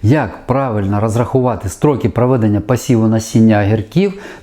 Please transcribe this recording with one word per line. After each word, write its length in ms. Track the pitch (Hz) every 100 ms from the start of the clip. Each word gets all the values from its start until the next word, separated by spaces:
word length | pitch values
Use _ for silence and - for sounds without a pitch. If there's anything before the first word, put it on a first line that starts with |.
як 420 | 104 151 110 - -
правильно 540 | 127 135 107 98 101
розрахувати 680 | 113 110 123 131 127 101 95
строки 400 | - 147 131 117
проведення 520 | - 123 131 110 104
посіву 460 | - 123 - 117 110
насіння 540 | 113 110 117 113 104
огірків 520 | 101 110 104 170 196 190 - -